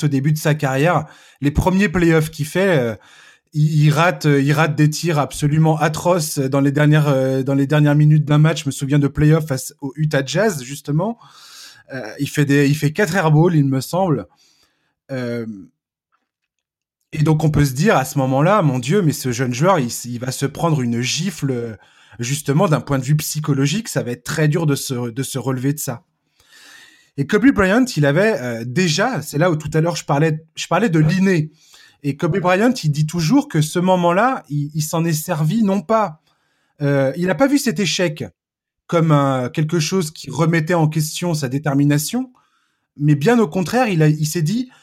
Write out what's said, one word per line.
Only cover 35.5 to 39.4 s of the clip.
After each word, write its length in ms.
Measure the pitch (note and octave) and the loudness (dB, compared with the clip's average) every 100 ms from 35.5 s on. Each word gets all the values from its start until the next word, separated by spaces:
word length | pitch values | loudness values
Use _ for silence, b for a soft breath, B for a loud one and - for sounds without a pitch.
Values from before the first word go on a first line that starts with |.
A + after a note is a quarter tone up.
| A3 | 0
non 160 | G3+ G3 | 0 0
pas, 420 | - A3 G3 D#3 _ _ _ _ _ - | 0 0 -2 -6 _ _ _ _ _ -6
euh, 320 | C#3+ C#3 C3+ F3 | -2 0 0 -2
il 100 | F3+ | -2
n'a 80 | |
pas 140 | E3+ C4+ | 0 2
vu 100 | C#4 | 2
cet 220 | A#3 F#3 | 0 -2
échec 440 | F3 - F3 D#3 G#2 - _ _ _ _ - | -2 -2 -2 -4 -12 -16 _ _ _ _ -4
comme 240 | E3+ D#3+ | 0 4
un, 380 | D3 C#3 C3 | 4 2 0